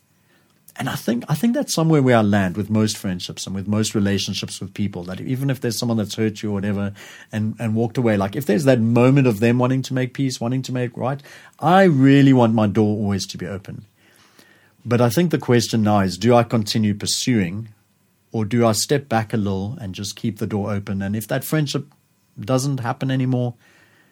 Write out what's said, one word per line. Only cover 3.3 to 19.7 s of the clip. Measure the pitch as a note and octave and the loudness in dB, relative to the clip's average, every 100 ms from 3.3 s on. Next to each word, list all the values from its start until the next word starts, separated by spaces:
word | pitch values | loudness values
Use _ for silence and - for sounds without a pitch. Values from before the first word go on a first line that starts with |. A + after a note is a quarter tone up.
| - - | -12 -10
and | |
with | G2 G2 | -8 -4
most | G#2+ G#2+ | -2 -2
relationships | A2 G2+ G2 G2+ F#2+ F#2 - | -2 0 -2 -4 -8 -10 -10
with | F#2+ | -10
people, | - G2 F#2+ | -6 -6 -6
that | F2 F#2 | -10 -10
even | - B2+ C#3 | -6 -4 -4
if | B2 | -4
there's | A#2+ A2 | -4 -4
someone | A#2+ A2+ | -2 -2
that's | G2 - | -2 -2
hurt | A2 G2+ | -2 -2
you | G#2+ | -6
or | |
whatever | G2+ G2+ G2 G2+ G2+ - - - | -4 -2 -4 -4 -8 -16 -20 -10
and, | G#2+ G#2+ G#2+ | -6 -6 -4
and | A#2 A2 | -4 -2
walked | A#2 C3 | -2 0
away, | A#2 G#2+ | 0 2
like, | G2 | 0
if | G2+ | -2
there's | C3+ G3+ | -2 2
that | C3+ B2 | 4 4
moment | A2+ A#2+ B2 C#3 B2+ | 4 4 6 6 4
of | G2+ | 2
them | A#2 B2 | 2 2
wanting | B2+ C3 | 0 -2
to | B2+ | -2
make | C3 B2 | -4 -4
peace, | - C3+ B2 | -4 -6 -4
wanting | A#2+ C3 | -4 -4
to | B2 | -4
make | B2+ B2 - | -6 -6 -4
right, | A#2+ C#3 - - - _ | -6 -6 -10 -20 -20 _
I | D3 F#3 | 4 6
really | F#3+ C#3 C3+ C#3 C#3 | 6 6 8 8 8
want | C3 A#2 | 6 6
my | A2+ G#2+ | 4 2
door | G#2 G#2+ G#2 | 2 2 0
always | G#2 G2 - | -2 -2 -4
to | F2+ | -10
be | - | -10
open. | F#2+ - - G#2 _ _ _ _ _ _ _ _ _ | -10 -12 -16 -18 _ _ _ _ _ _ _ _ _
But | A2+ A#2 | -2 2
I | C#3+ | 2
think | - F3 | 2 2
the | D3+ | 0
question | - A#2+ G#2+ A#2 | 2 2 2 0
now | G#2+ G#2 | 2 2
is, | F#2+ F#2 | 2 0
do | A2+ | 4
I | A#2+ | 4
continue | A#2 A#2+ G#2 A#2 G#2+ | 4 0 -2 0 0
pursuing | G2+ F#2+ - - A#2 F2 G2 A2+ - _ _ _ _ _ | -2 -4 -4 0 0 0 -4 -12 -18 _ _ _ _ _
or | A2+ | -6
do | G#2 A#2+ A#2 | -2 2 2
I | |
step | G#2+ - D3 C#3+ | 2 0 -2 -2
back | A2+ G#2+ | -4 -2
a | A2+ | -4
little | G2+ F#2+ G2+ | -2 -4 -6